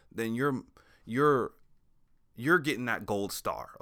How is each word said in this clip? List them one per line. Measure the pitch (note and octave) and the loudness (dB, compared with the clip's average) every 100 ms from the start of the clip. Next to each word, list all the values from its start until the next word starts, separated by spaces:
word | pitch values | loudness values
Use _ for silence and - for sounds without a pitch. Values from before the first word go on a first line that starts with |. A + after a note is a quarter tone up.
| - | -12
then | - A2+ A#2 | -6 -2 0
you're, | C#3+ B2+ - - _ _ - | 0 -2 -6 -18 _ _ -6
you're, | A#2+ D3 C3+ F#2 - - _ _ _ _ _ _ - | 2 4 4 2 -6 -20 _ _ _ _ _ _ -6
you're | B2+ F3 | 2 4
getting | C#3+ A2+ B2 | 2 -2 -2
that | G2+ - | -4 -2
gold | G2+ G2 | -2 -2
star, | - G2+ - - - | -4 -4 -4 -8 -14